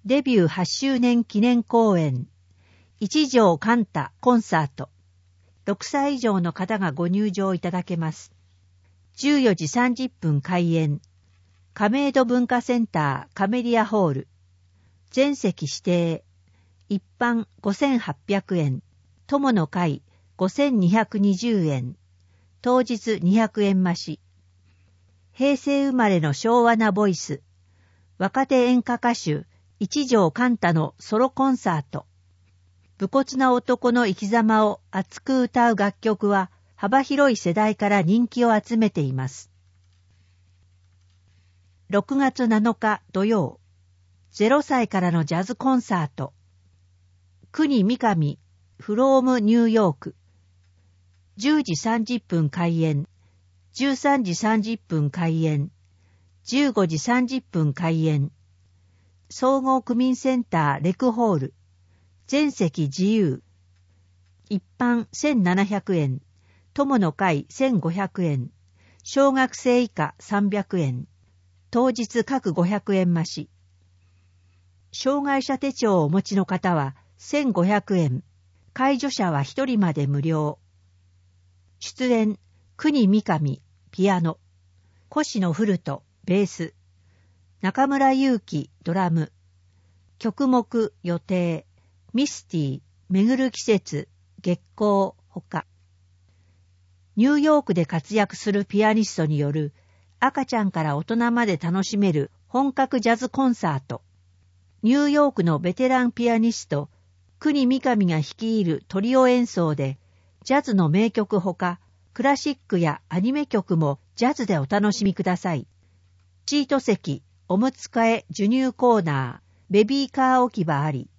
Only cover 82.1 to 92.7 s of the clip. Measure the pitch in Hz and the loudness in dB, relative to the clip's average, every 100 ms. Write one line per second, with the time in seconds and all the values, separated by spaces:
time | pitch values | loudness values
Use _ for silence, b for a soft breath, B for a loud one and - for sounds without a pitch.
82.1 | 233 214 202 _ _ _ - 311 294 196 | 2 0 -4 _ _ _ -2 0 4 4
83.1 | 214 208 160 147 - _ _ _ - 196 | 4 2 -2 -2 -6 _ _ _ -2 0
84.1 | 185 165 - _ _ _ _ _ _ _ | 2 -2 -6 _ _ _ _ _ _ _
85.1 | 302 302 214 180 156 214 180 - 135 _ | -4 -4 -2 -2 0 0 -2 -4 -12 _
86.1 | _ - 185 196 - 160 _ _ _ _ | _ -2 0 0 -4 -12 _ _ _ _
87.1 | _ _ _ _ _ 190 262 269 277 269 | _ _ _ _ _ -4 0 0 4 2
88.1 | 262 269 233 - 156 - _ - 175 180 | 4 2 0 -2 -8 -8 _ -4 -2 0
89.1 | 165 151 _ _ _ _ _ _ _ _ | 0 -2 _ _ _ _ _ _ _ _
90.1 | _ 226 - 269 254 - 240 214 _ 175 | _ -8 -2 0 0 0 -4 -4 _ -6
91.1 | 170 - 180 175 160 - _ _ _ _ | -6 -2 -2 -2 -4 -10 _ _ _ _
92.1 | 233 294 - _ 170 143 | -2 -2 -4 _ -4 -4